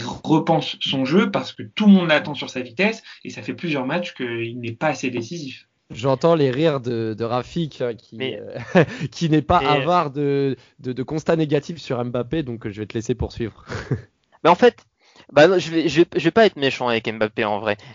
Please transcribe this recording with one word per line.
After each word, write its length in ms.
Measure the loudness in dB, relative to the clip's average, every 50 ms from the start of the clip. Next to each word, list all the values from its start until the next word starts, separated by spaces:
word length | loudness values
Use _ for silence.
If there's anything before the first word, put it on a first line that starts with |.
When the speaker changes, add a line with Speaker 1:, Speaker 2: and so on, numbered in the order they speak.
| -6 -8 -10 -8 -2
Speaker 1:
repense 540 | 0 2 2 2 2 0 0 0 -4 -8 -6
son 240 | -6 -4 -2 -2 -2
jeu 260 | 2 2 2 2 2
parce 220 | 0 -4 -6 -6 -10
que 100 | -14 -16
tout 220 | -12 -4 2 6
le 80 | 8 8
monde 160 | 8 6 4
l'attend 260 | 2 2 0 -2 -8
sur 140 | -8 -10 -10
sa 120 | -8 -10
vitesse 420 | -10 -8 -4 -2 0 0 -2 -4 -10 -20 -20 -18 -16
et 60 | -14
ça 120 | -14 -10
fait 120 | -10 -10 -8
plusieurs 320 | -8 -6 -4 -4 -4 -4
matchs 280 | -4 -4 -4 -6 -8 -8
qu'il 460 | -8 -8 -6 -6 -6 -6 -8 -8 -8
n'est 120 | -10 -10
pas 160 | -6 -4 -2 -2
assez 220 | -2 -2 -6 -6
décisif. 580 | -6 -6 -8 -8 -10 -10 -10 -12 -14 -16 -20 _ _ _ _ _
Speaker 2:
J'entends 420 | -10 -4 0 0 0 2 4 4 4
les 160 | 4 4 2
rires 300 | 2 2 0 0 0 0
de, 360 | -4 -4 -4 -2 -4 -4 -4
de 80 | -4 -4
Rafik, 580 | -2 -2 -4 -4 -4 -6 -6 -6 -6 -6 -6
hein, 120 | -6 -6 -6
qui, 220 | -8 -14 _ -10
Speaker 3:
Mais 260 | -8 -6 -6 -6 -8 -12 -12 -12 -12 -10 2 4
Speaker 2:
euh, 80 | 4 4 4 0
<laughs> 160 | -6 -8 -8
qui 180 | -6 -4 0 2
n'est 140 | 2 2 2
pas 160 | 2 2 2
Speaker 3:
mais 80 | 4 2
Speaker 2:
avare 420 | 2 2 2 2 2 2 0 0
de, 460 | -2 -2 -2 0 0 0 0 0 -2 -4 -8 _ _ _
de, 140 | -10 -8 -6
de 100 | -6 -6
constats 320 | -6 -6 -4 0 0 0
négatifs 420 | 2 2 0 0 -2 -2 -4 -10 -12
sur 260 | -8 -6 -4 -4 -4
Mbappé, 380 | -4 -4 -4 -4 -4 -4 -4
donc 260 | -4 -6 -8 -8 -10 -10
je 140 | -8 -8
vais 60 | -10 -6
te 80 | -6
laisser 180 | -6 -4 -4 -4
poursuivre. 500 | -4 -4 -6 -6 -8 -8 -8 -10 -14 -14 -12 -12 -12 -6 -6 -6 -6 -6
<laughs> 400 | -12 _ _ _ _ _ _ 4
Speaker 3:
Mais 60 | 4
en 60 | 6
fait, 280 | 8 6 4 4 2 _ _ _ _ _ _ _ -20 -20 0
bah 160 | 6 6 6 8
non, 100 | 6 4
je 140 | 0 0
vais, 160 | -2 0 0 2
je 120 | 4 4
vais, 60 | 2 2 2
je 80 | 0 0
vais 80 | 2
pas 140 | 4 6 4
être 100 | 4 4
méchant 320 | 2 0 -2 0 0 0 0
avec 240 | 0 0 0 -4
Mbappé 340 | -2 -2 -2 -2 0 -2 -2
en 140 | -2 -2 -2
vrai. 180 | -2 -2 -4 -4 -6 -14 -20